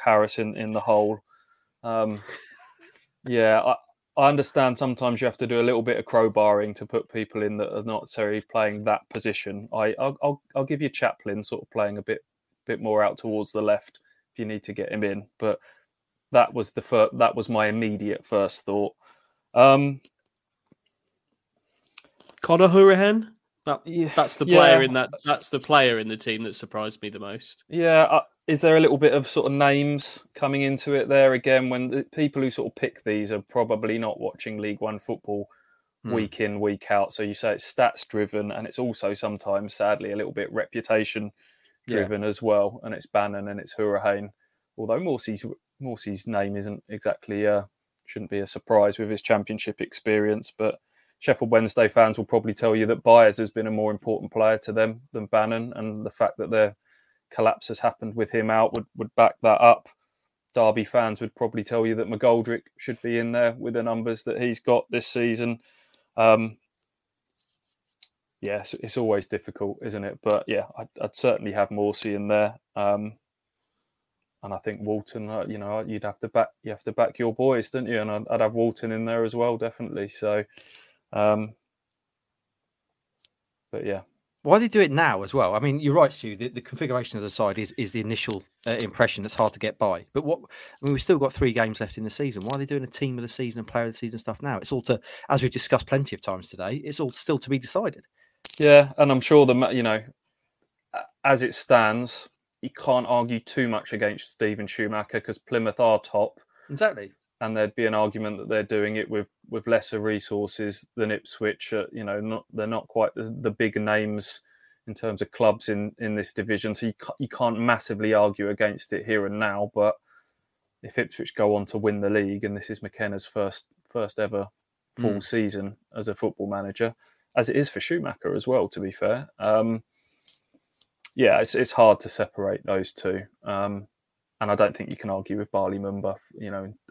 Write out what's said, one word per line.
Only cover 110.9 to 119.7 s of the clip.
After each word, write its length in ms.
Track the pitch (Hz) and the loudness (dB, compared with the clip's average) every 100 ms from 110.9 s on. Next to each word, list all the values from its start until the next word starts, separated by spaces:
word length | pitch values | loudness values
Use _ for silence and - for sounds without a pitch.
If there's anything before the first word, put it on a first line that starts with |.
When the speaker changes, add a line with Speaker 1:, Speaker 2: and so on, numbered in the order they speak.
| - | -6
Speaker 1:
than 140 | 107 | -4
Ipswich. 640 | 107 - - 107 - - | -4 -8 -6 -6 -6 -6
Uh, 100 | 110 - | -6 -6
you 100 | 113 | -8
know, 160 | 104 101 | -8 -6
not, 280 | 107 110 - | -6 -8 -8
they're 160 | 110 107 | -8 -6
not 220 | 113 - | -6 -4
quite 260 | 113 110 | 0 0
the, 100 | - 110 113 | -2 -10 -6
the 80 | 117 | -6
big 260 | 104 110 107 | -2 -2 -2
names 640 | 107 107 107 104 - - - _ _ _ - | 0 0 -2 -6 -8 -12 -18 _ _ _ -18
in 80 | |
terms 260 | 107 117 98 | -10 -8 -6
of 100 | 104 | -8
clubs 360 | - 110 104 - | 2 2 2 -2
in, 260 | 104 104 - | -4 -6 -8
in 160 | 113 | -6
this 180 | 107 98 | -4 -6
division. 420 | - 104 101 110 | -6 -4 -4 -4
So 120 | 104 117 | -4 -6
you 80 | |
ca-, 180 | - - - | -6 -12 -10
you 100 | 131 | -10
can't 300 | - 120 113 | -2 -2 0
massively 560 | 120 113 - 104 107 | 0 0 -2 -4 2
argue 340 | 107 104 101 101 | 4 4 0 -4
against 460 | 101 107 101 - | -2 -2 -4 -8
it 100 | 104 | -8
here 220 | 110 107 98 | -2 -2 -2
and 120 | 104 | -2
now. 320 | 107 101 104 | -4 -2 -4